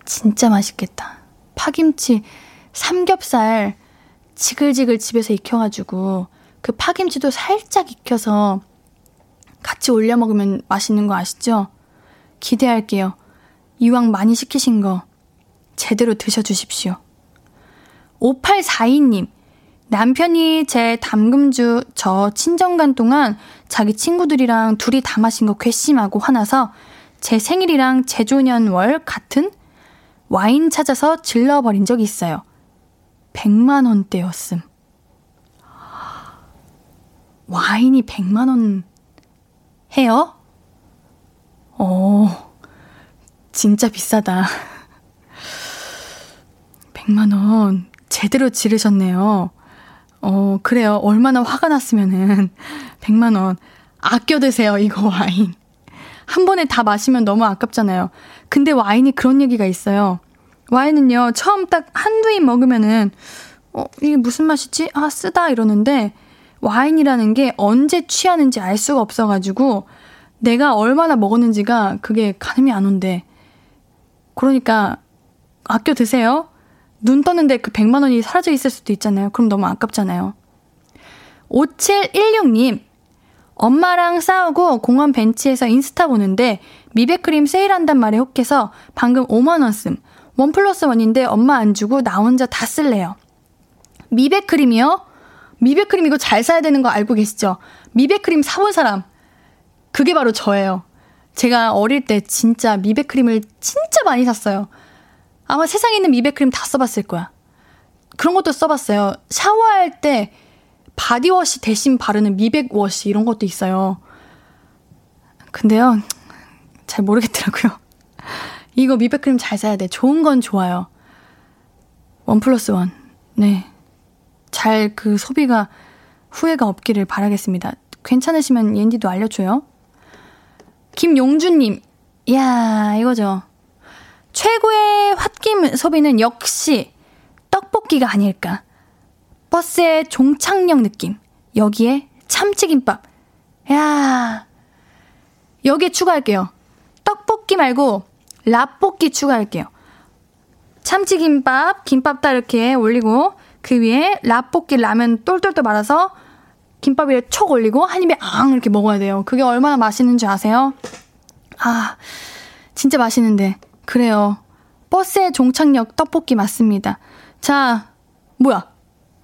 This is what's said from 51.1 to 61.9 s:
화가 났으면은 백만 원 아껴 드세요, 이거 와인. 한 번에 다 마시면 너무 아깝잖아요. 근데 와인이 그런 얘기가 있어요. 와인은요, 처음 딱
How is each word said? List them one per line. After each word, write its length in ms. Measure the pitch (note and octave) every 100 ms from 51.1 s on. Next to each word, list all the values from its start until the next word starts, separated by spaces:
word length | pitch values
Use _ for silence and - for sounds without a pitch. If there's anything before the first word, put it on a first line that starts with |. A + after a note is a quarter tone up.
| G#3+ C4 B3+
화가 260 | A#3+ C4 E4
났으면은 800 | C#4+ - A3 G3 F#3 F#3+ G3+ F#3+ - - D4 C4 -
백만 340 | - G#3+ A#3
원 220 | G#3 F#3+ F#3 - _ _ _
아껴 380 | - A#3+ - D#4
드세요, 400 | C4+ A#3+ G#3+ G3+
이거 280 | G#3 G3 G#3
와인. 440 | F3+ F#3+ F3+ G3 F3 _ _ _ - - - -
한 200 | - F#4
번에 180 | F#4+
다 180 | D4 -
마시면 400 | A3 G#3 G#3+ B3+
너무 200 | G#3+ G3+
아깝잖아요. 640 | A3 F#3+ A#3 - G#3 F#3 F3+ - - - _
근데 220 | - C#4
와인이 420 | C#4 G3+ A3 C4+
그런 300 | C4 B3+ C4+
얘기가 240 | C#4 A#3+ F#3+
있어요. 540 | F3+ - G3+ G3+ F3+ - _ _ _ -
와인은요, 640 | B3 C#4+ D4+ C4 A#3+ A#3+
처음 340 | A#3 - G4+ F4+
딱 200 | E4+ D#4